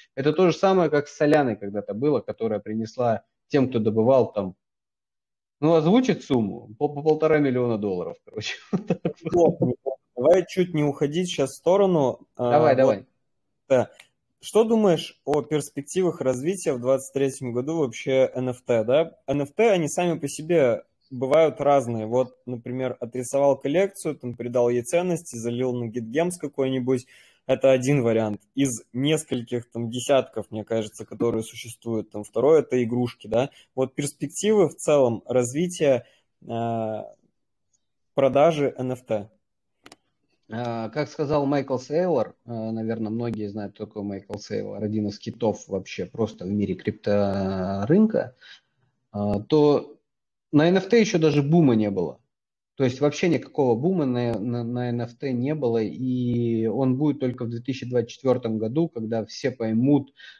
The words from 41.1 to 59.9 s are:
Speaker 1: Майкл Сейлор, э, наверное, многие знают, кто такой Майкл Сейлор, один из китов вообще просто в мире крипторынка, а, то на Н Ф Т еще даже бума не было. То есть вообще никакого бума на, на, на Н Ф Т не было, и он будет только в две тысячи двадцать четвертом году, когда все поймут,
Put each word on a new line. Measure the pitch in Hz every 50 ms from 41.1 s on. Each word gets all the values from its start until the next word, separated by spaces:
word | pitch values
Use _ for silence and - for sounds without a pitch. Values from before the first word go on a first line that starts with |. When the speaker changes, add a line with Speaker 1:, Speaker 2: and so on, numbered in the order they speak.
| - - 156 135 151 147 143
Speaker 1:
Майкл | 139 147 143 135 135 135 120
Сейлор, | - - 147 165 180 185 160 127 107 - - _ _
э, | 120 120 113 110 113
наверное, | 113 113 110 113 113 113 113 104
многие | 110 117 120 117 110 104 107 101
знают, | 101 107 101 98 -
кто | - 110 101
такой | - 107 101
Майкл | 101 101 95 - - 101 101
Сейлор, | - - 104 104 101 101 101 101 107
один | 104 107 107 104 104
из | 104 -
китов | - 120 110 - 120 110 98 - - -
вообще | 98 95 92 - - - 92
просто | 82 - - 113 - - - 90
в | 90
мире | 101 104 101 95 92
крипторынка, | - - - 104 - - 107 101 101 101 98 98 98 95 95 95 95 92 95 98 98 101 117 156 202 220 214 220 - - - - _ - - - - _ _ _ _ _ _ _ _ _ _
а, | - 104 104 104 101 101
то | 107 - 156 151 147 147 143 127 - - - _ _ _ _ _ _ _ _ _ _ _
на | - 147 156 170
Н | 185 190
Ф | 185 -
Т | - 233
еще | 214 - - 170
даже | 160 156 143 147 139
бума | 139 160 175 160 131 117
не | 110 107 104
было. | 98 95 87 73 62 - _ _ _ _ _ _ _ _ _ _ _
То | - 139
есть | 127 123 -
вообще | 143 147 143 - - 180
никакого | 156 123 - - - - 139 127 117 110
бума | 135 180 190 180 147
на, | 131 123 123 120 120 117 -
на, | 98 127 120 120 120
на | 117 123 123 123 123
Н | 120 120
Ф | 120 120 - _
Т | - 139 127
не | 120 123 139 156
было, | 156 139 117 117 113 110
и | 98 - - 127 127 127 127 123 120 120 120 120 117 117 110 113 113
он | 101 120 135 131 127 127
будет | 151 151 139 147
только | 131 127 120 120 123
в | 117
две | 120 117
тысячи | 123 - 127 - - 123
двадцать | 123 123 113 117
четвертом | - - - 131 123 123 123 117 110 107
году, | 107 110 120 156 170 160
когда | - 120 110 110 117 113 104
все | - - - - 135
поймут, | 123 - 113 110 110 113 123 139